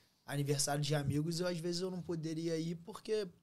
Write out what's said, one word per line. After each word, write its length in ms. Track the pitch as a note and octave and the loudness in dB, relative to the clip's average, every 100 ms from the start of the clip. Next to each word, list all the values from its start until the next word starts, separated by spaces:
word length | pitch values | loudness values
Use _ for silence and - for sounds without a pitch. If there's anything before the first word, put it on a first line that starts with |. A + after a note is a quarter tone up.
| _ _ - | _ _ -4
aniversário 560 | C#3+ C#3 C#3+ - D3 | 0 2 2 2 2
de 120 | C#3+ D3+ | 2 2
amigos, 440 | C#3 D3 D#3 E3 | 2 2 2 0
eu, 80 | F3+ | 0
às 100 | F3 | 0
vezes, 220 | F3 F3 | 0 0
eu 100 | F#3 | -2
não 100 | F3+ | -2
poderia 560 | D#3 E3+ D#3 D#3+ E3 D#3+ | -4 -2 -2 -2 0 0
ir 180 | D#3+ E3+ | 0 -4
porque 520 | - - - G#3+ F#3+ - | -8 -10 -2 -2 -2 -6